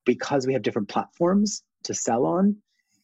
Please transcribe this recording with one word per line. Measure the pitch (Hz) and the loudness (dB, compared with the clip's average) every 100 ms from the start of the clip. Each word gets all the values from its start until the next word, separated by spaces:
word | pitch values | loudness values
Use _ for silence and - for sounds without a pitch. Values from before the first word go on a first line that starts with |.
because | - 120 - 139 127 | -2 -2 0 -2 0
we | |
have | 131 | -2
different | 113 117 101 | -2 -2 -2
platforms | - - - 170 202 208 - - _ | -4 -6 -2 2 4 2 -2 -14 _
to | - | -10
sell | 107 - 117 | -6 -2 0
on. | 156 170 202 208 _ _ _ _ | 2 2 2 0 _ _ _ _